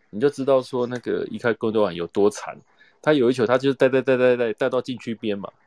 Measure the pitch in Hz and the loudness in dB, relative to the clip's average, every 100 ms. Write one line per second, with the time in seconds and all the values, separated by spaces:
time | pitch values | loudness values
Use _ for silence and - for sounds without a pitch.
0 | _ 104 143 139 135 131 123 123 120 123 | _ -2 -2 0 0 0 0 -4 -4 -6
1 | - 92 - 107 120 110 113 110 101 85 | -4 -4 -4 -4 -2 -2 -2 0 0 -2
2 | 85 101 101 - - - _ _ _ _ | -4 2 2 0 -14 -16 _ _ _ _
3 | 156 147 117 127 117 127 135 131 135 131 | 2 4 2 2 2 2 2 2 2 2
4 | 127 127 127 123 117 - 131 127 131 120 | 2 2 4 2 -2 -2 -2 -2 -6 -10
5 | 120 110 110 101 - _ | -10 -6 -6 -6 -8 _